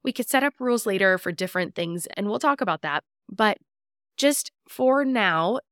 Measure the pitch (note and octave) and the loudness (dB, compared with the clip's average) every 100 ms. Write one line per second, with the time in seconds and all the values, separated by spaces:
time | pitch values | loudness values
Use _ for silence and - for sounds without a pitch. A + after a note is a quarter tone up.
0 | C4 A#3+ A#3+ C4 C#4 _ B3 A#3+ A3+ F#3+ | -6 -6 -2 0 0 _ -2 0 0 2
1 | F#3+ F#3 F3+ E3 F#3 F#3 F3 - E3+ E3+ | 2 2 -2 -4 -4 -4 -4 -4 -4 -4
2 | - - G#3 A#3 D4+ C#4+ G#3 D#3+ D#3 D3 | -8 -6 -4 0 0 0 -2 -4 -4 -4
3 | _ _ - G3+ G#3+ - _ _ _ _ | _ _ -16 0 0 0 _ _ _ _
4 | _ - C#4 C#4+ - _ _ - B3+ C4+ | _ 2 2 2 -6 _ _ 0 2 4
5 | C4+ B3 G3 D#3+ E3+ B3+ _ | 2 2 2 2 0 -2 _